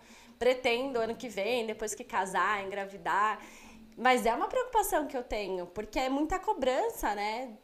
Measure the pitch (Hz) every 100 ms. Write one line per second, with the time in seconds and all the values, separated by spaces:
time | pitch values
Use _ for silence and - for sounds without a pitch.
0 | - - - - 233 254 262 233 269 240
1 | 226 226 262 202 202 247 220 214 214 -
2 | 247 220 190 185 185 208 196 196 196 196
3 | 170 180 214 208 - - - - - -
4 | 240 254 220 247 415 - 494 453 403 330
5 | 285 269 247 226 196 185 175 - 214 302
6 | 262 269 302 370 370 403 254 262 453 440
7 | 294 208 208 220 262 214